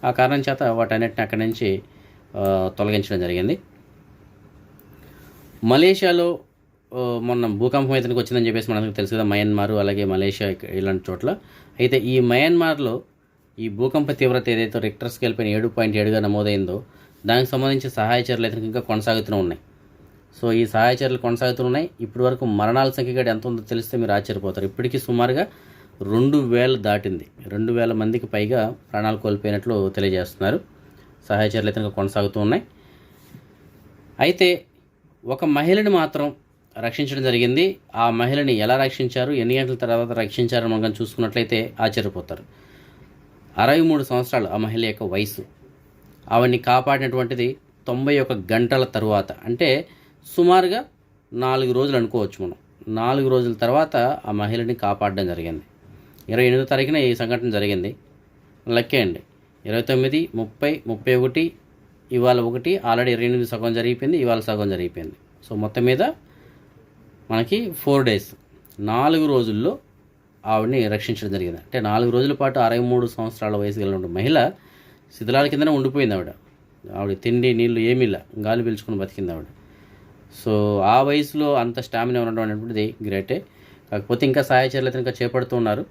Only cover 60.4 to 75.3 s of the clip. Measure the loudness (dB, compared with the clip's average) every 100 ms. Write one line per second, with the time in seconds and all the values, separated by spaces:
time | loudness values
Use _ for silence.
60.4 | -8 -4 -2 -2 -6 -6 2 2 2 0
61.4 | -2 -4 _ _ _ _ _ 2 4 4
62.4 | 2 -2 -2 -2 0 0 2 2 0 0
63.4 | -2 -2 -2 0 -2 -2 0 0 2 0
64.4 | 0 -2 -2 -2 -6 -8 -14 -16 _ _
65.4 | -10 -6 -6 0 2 2 0 -2 -14 -20
66.4 | -20 -20 -20 -20 -20 _ -20 -20 -4 -2
67.4 | 0 -2 -2 -6 0 2 4 0 -2 -20
68.4 | _ -20 -20 -10 -4 2 2 2 2 2
69.4 | 2 0 -2 -4 _ _ _ _ _ _
70.4 | -2 0 0 0 0 -2 -4 -6 -4 -4
71.4 | -4 -6 -8 -4 0 2 2 2 2 0
72.4 | 0 2 2 2 2 2 0 -4 -8 -6
73.4 | -4 -2 -4 -4 -4 -4 -4 -2 2 4
74.4 | 2 -2 -20 -20 -20 -20 _ -12 -2